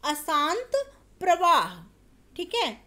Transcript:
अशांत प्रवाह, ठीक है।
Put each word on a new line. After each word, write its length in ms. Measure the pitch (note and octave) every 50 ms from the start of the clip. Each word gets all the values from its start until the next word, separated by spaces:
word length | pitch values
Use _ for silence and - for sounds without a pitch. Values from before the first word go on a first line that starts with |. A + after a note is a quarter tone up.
| -
अशांत 680 | D4 D4+ D4 - - D#4+ D4 D4 D#4 F4 A4 B4+ - - C#5 C#5 - - - _ _ - _
प्रवाह, 540 | - F#4 E4+ E4+ F4+ F4 E4+ C#4 F3 E3+ F3+ F3 E3 - _ _ _ _ _ _ _ _ -
ठीक 180 | - F4 F4 -
है। 160 | A#4 A4+ C#4 A3 - _